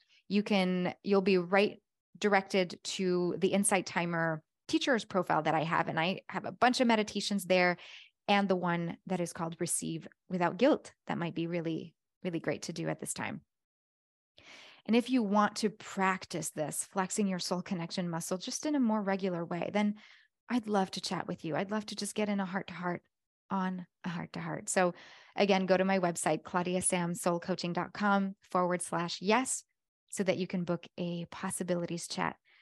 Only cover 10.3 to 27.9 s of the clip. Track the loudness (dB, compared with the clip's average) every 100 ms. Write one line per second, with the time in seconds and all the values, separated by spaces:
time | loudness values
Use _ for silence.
10.3 | 0 0 4 4 4 0 -20 -8 -4 -4
11.3 | -4 -4 -4 -4 -6 -8 -16 _ _ -8
12.3 | -4 -4 -4 -6 -6 -4 -6 -6 -8 -8
13.3 | -8 -14 _ _ _ _ _ _ _ _
14.3 | _ -20 -20 -20 -16 2 2 4 2 4
15.3 | 4 4 2 -2 -4 -8 0 0 0 -4
16.3 | -6 -6 -4 -4 -4 -4 -4 -2 0 0
17.3 | -2 -2 -4 -2 -4 -4 -4 -4 -4 -4
18.3 | -6 -6 -6 -2 2 2 2 0 0 0
19.3 | -2 -4 -4 -2 2 2 0 -10 -20 _
20.3 | _ -4 -4 0 2 2 -2 -6 -6 -4
21.3 | -6 -2 -2 -2 -4 -4 -8 -6 -2 -2
22.3 | 0 -2 -4 -6 -6 -4 -4 -8 _ _
23.3 | _ _ -2 -2 -4 -10 _ -8 -6 -8
24.3 | -8 -6 -6 0 2 4 2 -12 -20 -14
25.3 | 0 4 4 4 4 6 4 2 2 0
26.3 | 0 0 -2 0 0 0 0 0 0 0
27.3 | 0 -2 -4 -2 -2 -4